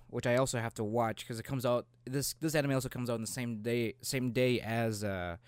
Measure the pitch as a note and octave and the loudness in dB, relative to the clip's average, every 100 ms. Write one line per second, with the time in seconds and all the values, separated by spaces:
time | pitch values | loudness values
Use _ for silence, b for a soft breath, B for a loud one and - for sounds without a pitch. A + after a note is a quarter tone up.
0 | - A#2+ B2 B2 C3+ A#2+ A2+ - G#2 A#2 | -8 -2 2 4 4 0 -2 -2 0 2
1 | A2+ G#2+ - A2+ A2+ C3+ B2 A#2+ - _ | 2 -2 -8 -8 -4 0 2 2 0 _
2 | - C#3 C3 - D#3+ D3+ C#3 C3 B2 B2 | -4 -2 -2 -2 0 2 2 0 0 -4
3 | A#2+ A#2 A2 C3 A#2+ A2 A#2 A#2+ A#2 - | -2 -2 -2 -6 -6 -4 -2 0 0 -4
4 | - C3 B2 A#2 B2+ B2 G#2+ A#2 A2+ G2+ | -4 -2 0 2 4 4 0 0 0 0
5 | G#2 F#2+ F2 E2+ | -2 -2 -4 -6